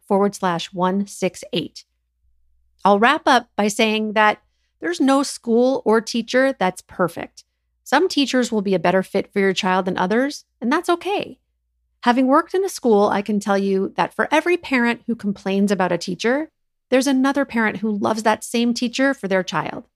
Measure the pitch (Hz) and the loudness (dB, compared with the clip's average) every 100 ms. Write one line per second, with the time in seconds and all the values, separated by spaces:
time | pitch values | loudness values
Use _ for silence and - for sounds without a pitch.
0 | - 196 202 - 185 165 - 180 180 196 | -2 0 0 0 -2 -2 -6 -2 0 0
1 | 202 - 185 - - 165 - - - _ | -4 -4 -6 -6 -8 -8 -8 -14 -20 _
2 | _ _ _ _ _ _ _ _ 190 202 | _ _ _ _ _ _ _ _ 2 4
3 | 233 311 320 247 - - 208 226 220 214 | 4 2 2 2 2 -2 -2 0 0 0
4 | 214 214 214 - _ _ _ - 320 349 | -2 2 2 0 _ _ _ -10 -6 0
5 | 269 269 277 - 240 226 254 269 - 220 | 2 2 0 -6 0 2 2 0 0 0
6 | 220 240 226 247 269 254 185 - - - | 0 -6 -2 0 0 0 -2 -4 -10 -4
7 | 170 - - - - _ _ _ - 277 | -2 -4 -14 -16 -20 _ _ _ -2 0
8 | 359 285 269 254 233 220 196 185 175 185 | 2 0 0 0 0 -2 0 0 2 0
9 | 185 196 - 202 196 185 190 185 185 180 | 0 -4 -4 -2 0 0 0 0 -2 -2
10 | 185 226 277 - _ - 233 320 349 349 | 0 0 -2 -6 _ -8 -2 -2 0 -2
11 | 349 403 - - _ _ _ _ _ _ | -2 -6 -6 -14 _ _ _ _ _ _
12 | 240 240 254 294 330 370 381 - 247 202 | 0 2 4 2 2 -2 -2 -2 2 4
13 | 208 196 208 208 202 196 196 190 196 - | 4 0 -2 -2 0 0 0 0 -2 -2
14 | 170 - - 302 330 349 - 262 233 233 | -2 -2 0 0 2 -2 0 0 0 -2
15 | - 233 208 196 190 196 202 190 185 170 | -4 -6 -4 -4 -2 0 0 2 0 -2
16 | - 175 226 277 320 _ _ _ - 262 | -4 -4 -2 -2 -4 _ _ _ 0 0
17 | 262 262 269 277 269 233 214 196 220 208 | 2 2 2 0 -2 0 -2 -2 -4 -2
18 | 226 220 220 220 - 233 240 233 240 254 | -2 0 0 0 -2 -2 0 -2 -4 0
19 | 277 269 185 190 180 160 156 - - | 0 0 -2 -2 -2 -4 -6 -8 -14